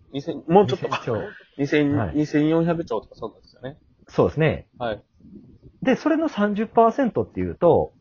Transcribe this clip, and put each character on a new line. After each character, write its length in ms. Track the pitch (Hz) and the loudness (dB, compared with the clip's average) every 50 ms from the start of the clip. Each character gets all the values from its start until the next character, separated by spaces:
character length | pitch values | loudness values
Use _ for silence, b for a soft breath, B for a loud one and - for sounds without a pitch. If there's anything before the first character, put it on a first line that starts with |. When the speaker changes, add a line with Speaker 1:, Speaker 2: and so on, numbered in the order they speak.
| _ _ | _ _
Speaker 1:
二 120 | - 135 143 | -12 -10 -8
千、 200 | 165 160 139 - - | -8 -10 -8 -2 2
も 140 | 170 196 208 | 4 4 4
う 40 | |
ち 60 | - 196 | 4 0
ょ 40 | |
っ 20 | - | -4
と 100 | - 131 | -4 -6
か。 140 | - - - | -6 -6 -4
Speaker 2:
二 0 | |
千 0 | |
兆。 120 | 139 117 104 - - - - - _ _ - | -4 -4 -4 -6 -8 -12 -18 -20 _ _ -6
Speaker 1:
二 80 | 139 | -2
千、 280 | 139 - 151 147 143 143 139 | 0 2 2 2 2 0 0
Speaker 2:
は 140 | 110 85 - | -2 -2 -2
い。 20 | |
Speaker 1:
二 100 | 147 151 | -2 -2
千 240 | 147 - 151 151 156 | 0 0 0 2 2
四 160 | 160 165 165 | 2 2 0
百 220 | 170 170 165 165 | 0 -2 -4 -4
兆 160 | - 117 107 - | -6 -6 -6 -8
と 60 | - | -10
か 60 | - | -14
そ 120 | - - | -14 -14
う 60 | 107 - | -14 -14
な 40 | |
ん 60 | _ _ | _ _
で 60 | _ | _
す 80 | _ | _
よ 40 | _ | _
ね。 160 | - 131 147 - _ _ _ _ _ - | -16 -16 -16 -18 _ _ _ _ _ -4
Speaker 2:
そ 160 | - - 127 | 0 0 2
う 40 | 92 | 2
で 40 | - | 2
す 80 | 143 | 0
ね。 280 | 160 151 95 69 - _ _ - | 0 0 -2 -4 -8 _ _ -10
Speaker 1:
は 160 | 123 117 107 | -8 -8 -8
い。 80 | 101 - _ _ _ - - - - - - - _ - - - _ - | -8 -12 _ _ _ -20 -20 -20 -20 -20 -20 -20 _ -20 -20 -18 _ -2
Speaker 2:
で、 140 | 233 170 | -2 -2
そ 120 | - - 302 | 0 0 0
れ 80 | 320 | 0
の 140 | 302 330 294 | 0 -2 -2
三 240 | - - 208 208 208 | -2 -2 -2 -2 -2
十 120 | 190 226 | -4 -6
パ 200 | 214 - 240 226 | 0 2 4 4
ー 60 | 226 226 | 4 4
セ 120 | - 277 | 0 -2
ン 60 | 233 | -2
ト 140 | - - 104 | -2 -2 -4
っ 60 | - | -4
て 100 | - 95 | -4 -6
い 100 | 92 90 | -6 -6
う 60 | 82 | -2
と、 360 | - - 170 147 98 76 - - _ | 2 4 4 4 4 2 -2 -6 _